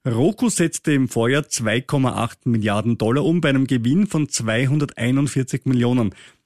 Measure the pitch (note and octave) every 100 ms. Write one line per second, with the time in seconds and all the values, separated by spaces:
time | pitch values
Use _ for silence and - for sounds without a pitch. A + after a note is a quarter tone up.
0 | C3 A2+ E3 G#3 A#3+ - E3 - D#3+ C#3+
1 | B2+ A#2+ A#2 C#3 D3 - A2 A#2 - C#3+
2 | B2+ G2+ A2+ - B2+ A2+ G#2 G#2 A2 A#2
3 | A2 C#3 C#3+ E3+ D3+ C3+ C3 B2+ A#2 F3
4 | G#3 D#3 D3 - A2 A2+ C3+ D3+ C#3+ -
5 | A#2 C3+ C#3+ C3+ B2+ C#3 C3+ B2 A#2+ B2
6 | G#2 - - _